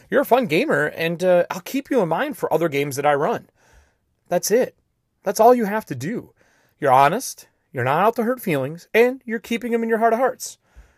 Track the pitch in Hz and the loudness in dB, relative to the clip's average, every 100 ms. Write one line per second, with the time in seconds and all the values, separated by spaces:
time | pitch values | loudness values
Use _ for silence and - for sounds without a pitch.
0 | _ 220 - 240 214 160 294 151 151 - | _ -2 2 2 2 0 0 0 -2 -4
1 | 165 165 185 175 - 185 - 269 - 269 | -4 -2 2 2 2 -6 -8 -8 -4 -2
2 | 170 170 294 - - 160 170 139 143 131 | 0 -2 -4 -6 -2 -2 0 -2 -4 -2
3 | 147 143 170 220 - _ _ _ _ _ | 0 2 0 -4 -8 _ _ _ _ _
4 | _ _ _ 175 - 240 - - _ _ | _ _ _ -4 0 0 0 -6 _ _
5 | _ _ 190 202 226 247 196 214 - 135 | _ _ -4 4 4 4 2 -4 -6 -8
6 | 147 226 - _ _ _ _ _ 143 127 | -8 -8 -12 _ _ _ _ _ 2 6
7 | 143 214 - - - _ _ 135 123 151 | 4 2 -6 -14 -20 _ _ -4 -2 2
8 | 208 - 226 254 190 143 131 170 - 214 | 0 0 -4 -4 -4 -4 -4 -10 -2 2
9 | 240 262 233 226 - 233 240 233 226 226 | 2 0 -8 -10 -6 -6 -4 -4 -2 0
10 | 233 226 254 - - - _ - - | 2 2 0 -2 -12 -16 _ -20 -20